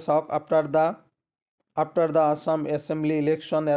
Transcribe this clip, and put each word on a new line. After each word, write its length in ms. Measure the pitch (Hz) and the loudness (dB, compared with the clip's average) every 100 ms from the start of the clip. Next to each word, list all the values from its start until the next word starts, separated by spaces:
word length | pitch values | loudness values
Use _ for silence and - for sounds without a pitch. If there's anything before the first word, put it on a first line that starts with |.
| 160 | 0
চাওক, 180 | 151 156 151 | 0 0 -6
after 240 | 151 160 151 156 | 0 0 2 2
the, 100 | 160 - _ _ _ _ _ _ _ - | 0 -2 _ _ _ _ _ _ _ -4
after 280 | 156 175 165 156 | -2 0 2 4
the 80 | 151 | 2
Assam 280 | 151 - 160 147 151 | 0 -2 -2 -2 -4
Assembly 380 | - 156 151 156 | -4 -4 -2 0
election 380 | 151 156 - 156 156 | 0 -2 -2 -2 0